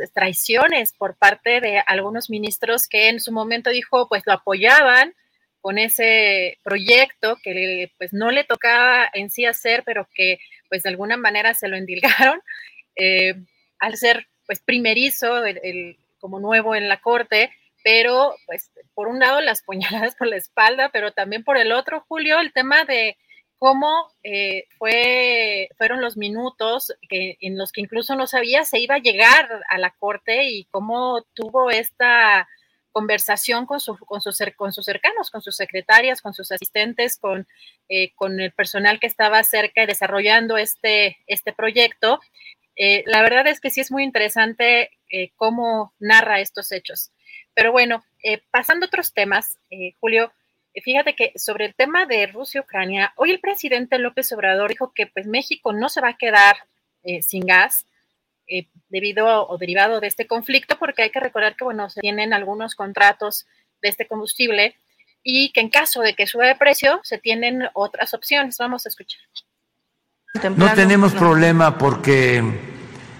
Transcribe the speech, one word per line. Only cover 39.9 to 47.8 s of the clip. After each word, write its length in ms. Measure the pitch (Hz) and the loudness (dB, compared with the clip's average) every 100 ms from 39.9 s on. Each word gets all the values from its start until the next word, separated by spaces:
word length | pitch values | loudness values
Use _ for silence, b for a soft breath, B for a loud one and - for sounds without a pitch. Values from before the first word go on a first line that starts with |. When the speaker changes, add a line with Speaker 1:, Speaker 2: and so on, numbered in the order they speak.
| 196 196 196 208 226 226 220 | -2 -2 0 4 4 4 -2
Speaker 1:
este, 600 | 214 - 220 214 202 - - | -4 -4 0 2 0 -2 -8
este 260 | 202 - | -8 -8
proyecto. 680 | - 220 226 233 - 220 277 b b b b _ - | -4 -2 2 2 2 0 0 b b b b _ -2
Eh, 280 | 202 202 - | 2 2 2
la 160 | 214 | 4
verdad 240 | 226 247 277 | 4 4 2
es 120 | 294 | 0
que 100 | 269 | -4
sí 120 | 262 | -6
es 100 | 269 | -6
muy 120 | 269 | -4
interesante, 840 | 277 240 208 226 220 220 240 240 - _ - | -4 -2 -2 0 0 0 2 2 0 _ -12
eh, 200 | 185 180 - | -8 -8 -2
cómo 580 | 220 233 233 220 208 _ | -2 0 -2 -2 -4 _
narra 400 | 208 220 220 202 | 4 4 4 0
estos 320 | 196 - 196 | -4 -8 -10
hechos. 400 | 190 - - - _ B B B | -10 -10 -12 -14 _ B B B
Pero 200 | - 226 | 0 2
bueno, 320 | 247 | 4